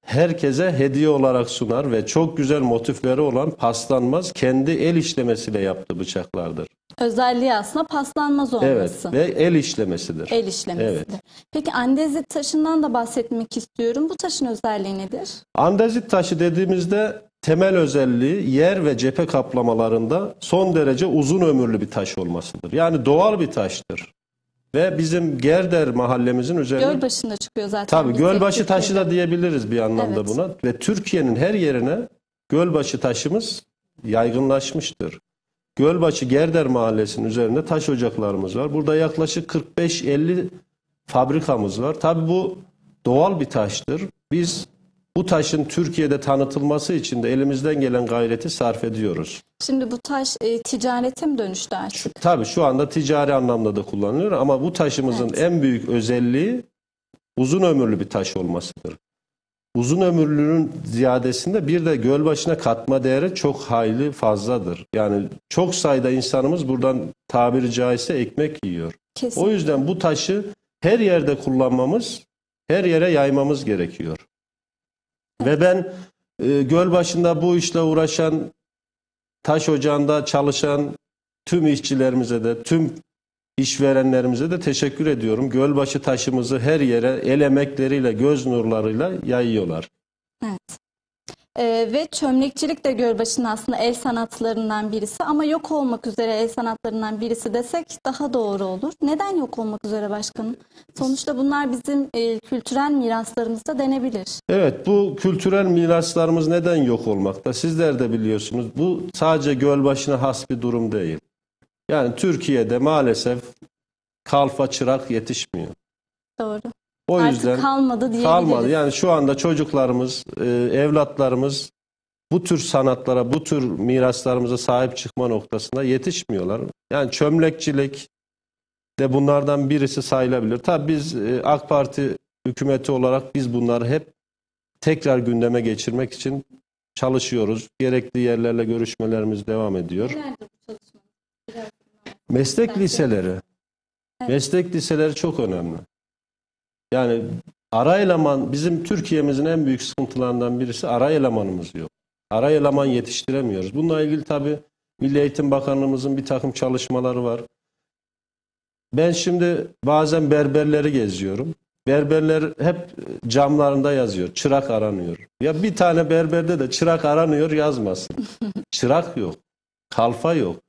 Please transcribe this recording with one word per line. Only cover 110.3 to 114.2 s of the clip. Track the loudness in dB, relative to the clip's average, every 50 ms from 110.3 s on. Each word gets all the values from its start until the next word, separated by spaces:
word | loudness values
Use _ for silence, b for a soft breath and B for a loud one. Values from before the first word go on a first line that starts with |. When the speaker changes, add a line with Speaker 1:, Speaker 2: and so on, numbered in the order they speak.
| -2 -4 -6 _
Speaker 1:
bir | -6 -2
durum | -2 -2 0 0 -2 -2
değil. | -2 -2 -2 -4 -6 -8 _ _ _ _ _ _ _ _ _ _ _ _ _ -2
Yani | 0 0 0 -2 -2
Türkiye'de | 0 0 0 0 0 0 0 0 0 2 0 0
maalesef | 2 2 2 4 4 4 2 2 2 0 -2 -4 -4 -8 -14 -20 _ -20 _ _ _ _ _ _ _ _ _ _ _